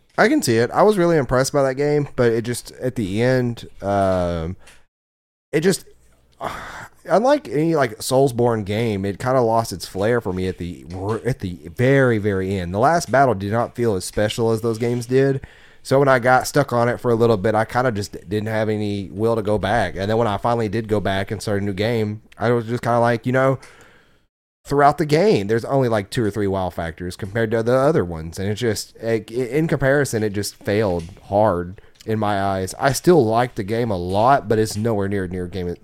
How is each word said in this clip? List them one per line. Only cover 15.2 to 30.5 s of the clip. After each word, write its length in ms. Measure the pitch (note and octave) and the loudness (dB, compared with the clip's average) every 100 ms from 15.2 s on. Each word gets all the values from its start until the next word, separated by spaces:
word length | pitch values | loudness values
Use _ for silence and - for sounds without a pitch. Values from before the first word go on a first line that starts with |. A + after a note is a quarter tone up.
| C#3 C3+ - - - - - | 2 0 -8 -20 -20 -12 0
So 140 | C3+ | 2
when 80 | C#3 | 4
I 120 | C3 | 4
got 280 | B2 B2+ - | 4 2 2
stuck 240 | D3 C3+ | 0 0
on 160 | A#2+ A#2+ | 2 0
it 140 | A2 | 0
for 100 | B2 | 0
a 40 | A2+ | 2
little 200 | A#2 G#2+ | 4 2
bit, 200 | A2 G#2+ | 2 0
I 100 | A2 | 0
kinda 260 | B2 B2+ | 0 0
just 220 | G#2 G2 - E2 | -2 -6 -10 -6
didn't 180 | G#2+ G#2+ | -6 -2
have 220 | A2 A2 | -2 -2
any 400 | G#2+ G#2 G2+ F2 | -2 -2 -4 -6
will 240 | F2+ A2+ A2+ | -2 0 0
to 60 | |
go 160 | G2+ G#2 | 0 0
back. 380 | F#2+ A2+ F2+ D#2+ | 0 0 0 -2
And 120 | G2 | 0
then 80 | A2 | 0
when 100 | A#2 | 0
I 100 | G2 | 0
finally 320 | A#2 A#2+ G#2+ | 0 0 0
did 180 | A2 A2 | -4 -2
go 140 | G#2 | -2
back 280 | F#2+ G2 G2 | 0 -2 -4
and 120 | G2+ | -6
start 200 | - G2+ | -4 -2
a 40 | G2+ | -2
new 80 | |
game, 480 | F#2+ G#2+ A#2 G#2+ G#2 - - | -2 -2 0 -2 -6 -12 -4
I 140 | A2+ | 0
was 160 | A#2+ A2 | 0 -2
just 160 | A#2+ | -4
kinda 160 | A#2 A#2+ | 0 2
like, 260 | A#2 A#2+ B2+ | 2 0 0
you 80 | |
know, 260 | C3 C3+ B2+ - - - - _ _ _ _ _ _ - | 2 2 0 -6 -20 -20 -20 _ _ _ _ _ _ -2
throughout 320 | C#3+ C#3+ D3 | 4 4 4
the 80 | D3+ | 2
game, 420 | D3+ G#3 C#3+ G2 | 2 4 2 2
there's 180 | A2+ A2+ | -2 0
only, 240 | C#3 B2 | 0 2
like, 200 | A2 G2 | 0 -2
two 140 | - | -2
or 80 | G#2+ | -2
three 160 | G#2+ G2 | 0 0
wow 220 | F#2+ F#2 | 0 -2
factors 480 | - E2 D#2+ F2+ - | -4 -8 -8 -10 -10
compared 340 | G2 A2 A2+ | -6 -2 0
to 100 | A2+ | 0
the 100 | A2+ C3 | 2 4
other 300 | C#3 E3 F2 | 4 2 0
ones. 340 | E2 D#2+ E2 | -4 -10 -6
And 100 | G2 | -4
it's 120 | G#2 | -2
just, 340 | A#2+ G2+ - - | -2 -4 -8 -8
like, 260 | A2+ A2+ - | -2 -2 -2
i-, 60 | A#2 | -6
in 320 | A#2+ C#3+ D#3+ | -2 0 0
comparison, 560 | D#3 C3+ C#3+ C3+ A2 | 0 2 2 0 -2
it 60 | G#2+ | -2
just 240 | G2+ G2 | -4 -6